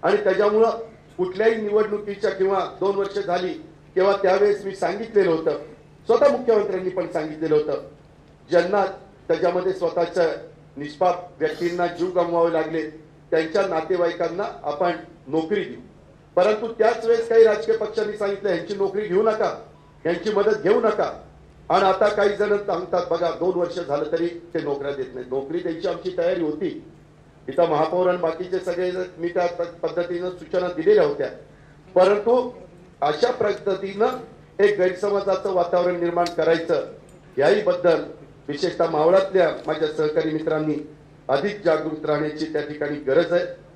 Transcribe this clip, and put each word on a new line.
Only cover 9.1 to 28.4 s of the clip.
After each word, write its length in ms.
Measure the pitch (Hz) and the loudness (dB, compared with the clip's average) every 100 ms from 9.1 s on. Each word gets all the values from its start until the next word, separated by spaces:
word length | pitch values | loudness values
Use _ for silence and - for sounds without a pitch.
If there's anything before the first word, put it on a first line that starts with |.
| - - | -20 -4
त्याच्यामध्ये 460 | 160 170 175 185 | 0 2 0 -2
स्वतःच्या 520 | - 170 170 170 185 165 143 - - - - | -2 -2 0 -2 0 0 0 -12 -20 -20 -14
निष्पाप 640 | 147 - 180 175 - - | -12 0 0 0 -6 -4
व्यक्तींना 480 | 151 156 175 175 175 | -4 -2 -4 -2 -4
जीव 220 | - 180 | -2 -2
गमवावे 440 | 180 170 170 170 | 0 0 2 2
लागले 360 | 165 156 160 156 - - - - | 2 -2 -4 -6 -12 -20 -20 -2
त्यांच्या 360 | 160 160 208 185 | -2 0 0 0
नातेवाईकांना 760 | 160 156 180 170 - 170 - 208 - | -2 -2 0 0 0 -4 -4 -8 -6
आपण 280 | 147 151 175 170 - - - | -8 -2 -2 -2 -8 -20 -4
नोकरी 360 | 156 160 202 | -4 -2 -4
देऊ. 180 | 165 120 - - - - - - | -4 -10 -18 -20 -20 -20 -4 0
परंतु 380 | 190 214 226 | 2 0 -4
त्याच 320 | 226 214 226 226 | 2 2 2 2
वेळेस 240 | 226 226 | 0 4
काही 140 | 226 | 6
राजकीय 340 | 220 208 - 220 | 6 6 0 -2
पक्षांनी 400 | 208 - 214 208 | 0 -2 -4 -2
सांगितलं, 320 | 202 196 208 | -4 -2 -2
"यांची 260 | 170 170 196 | -2 -4 -2
नोकरी 320 | 196 196 214 | -2 -2 0
घेऊ 160 | 180 | 2
नका, 400 | 220 214 190 120 - - - - 165 | 2 2 -2 -4 -14 -20 -20 -8 -4
यांची 260 | 170 214 | -2 0
मदत 280 | 202 202 208 | 2 2 2
घेऊ 180 | 170 240 | 2 2
नका." 420 | 220 208 143 - - - - - - | 2 0 -2 -4 -18 -20 -20 -20 0
आणि 140 | 175 190 | 2 4
आता 220 | 185 208 | 4 2
काही 280 | 208 202 202 | 4 0 2
जण 220 | 208 202 | 0 0
सांगतात, 480 | - 170 185 180 170 | 0 -4 -2 -2 0
"बघा, 200 | 170 170 | -2 -2
दोन 280 | 156 175 180 | 0 -2 0
वर्ष 200 | 170 185 | -2 -4
झालं 320 | 156 147 151 | -4 -4 -2
तरी 160 | 170 170 | -2 -2
ते 340 | 170 - 165 | -6 -8 -6
नोकऱ्या 300 | 147 143 143 | -4 -4 -4
देत 140 | 139 127 | -6 -8
नाहीत." 180 | 127 123 | -10 -6
नोकरी 280 | 135 139 170 | -6 -4 -6
द्यायची 280 | 165 160 185 | -4 -4 -4
आमची 280 | 170 185 180 | -4 -6 -2
तयारी 240 | 170 175 | -2 0
होती, 420 | 156 151 185 - - - - - - - - | -2 -4 -6 -6 -16 -20 -20 -20 -20 -18 -8
इथं 220 | 139 170 | 0 2
महापौर 380 | 151 160 180 180 | 2 0 2 2
आणि 100 | 180 | 2
बाकीचे 420 | 165 160 | -2 -4